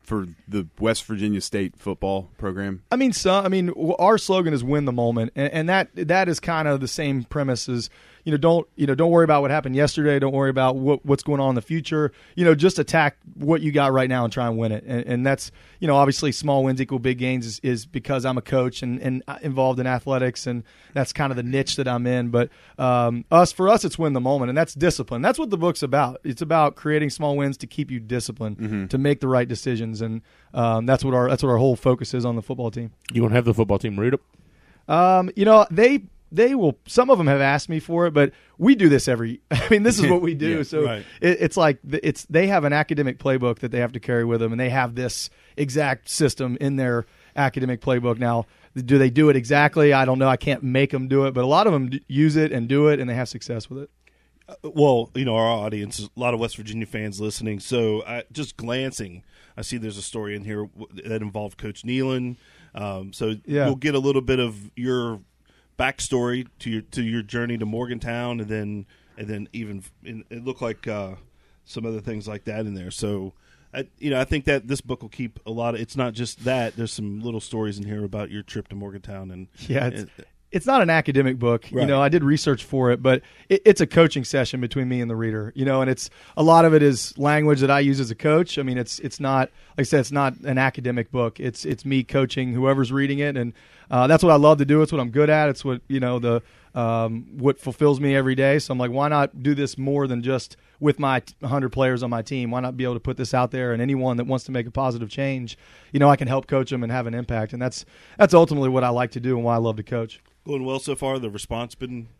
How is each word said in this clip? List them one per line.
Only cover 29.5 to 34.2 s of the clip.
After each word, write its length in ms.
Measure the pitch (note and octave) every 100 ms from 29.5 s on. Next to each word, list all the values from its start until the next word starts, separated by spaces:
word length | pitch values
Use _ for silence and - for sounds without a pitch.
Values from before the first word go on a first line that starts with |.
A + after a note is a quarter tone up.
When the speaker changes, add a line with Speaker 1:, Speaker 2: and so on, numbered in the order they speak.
| A2+ C3 A#2 A2+ G#2+
Speaker 2:
and, 220 | A2+ A2+ _ _ _
um, 320 | B2+ A#2 A2+
that's 180 | A#2 C3+
what 120 | C3+
our, 120 | B2+ B2
that's 140 | C#3
what 80 | C3+
our 80 | A#2+
whole 180 | C3+
focus 380 | A#2+ C3 B2+ A2+
is 100 | B2+
on 120 | A#2+
the 60 | A#2
football 260 | - B2 A#2
team. 220 | A#2+ A2+ _ -
Speaker 3:
You 120 | A#2+
wanna 100 | A#2
have 120 | A#2+
the 80 | A#2
football 240 | A2 G#2 G2+
team 200 | A2+ G2+
read 140 | A#2
it? 80 | C3+